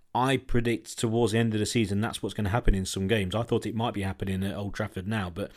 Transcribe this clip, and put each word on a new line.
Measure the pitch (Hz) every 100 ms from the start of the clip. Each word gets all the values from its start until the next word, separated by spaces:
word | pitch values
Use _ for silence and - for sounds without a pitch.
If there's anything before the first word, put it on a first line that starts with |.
| _
I | 117 127 131
predict | - 127 117 117 - -
towards | 117 113 117
the | 110
end | 113
of | 107
the | 107
season, | 123 104 101
that's | 110 -
what's | 107
gonna | - 104
happen | 117 -
in | 98 92
some | - 95
games. | 110 92
I | 107
thought | 117 113 107
it | 110
might | 120
be | 104
happening | 95 95 95 95
at | 98 98
Old | 101
Trafford | - 104 - 92
now, | 110 92
but, | 85 101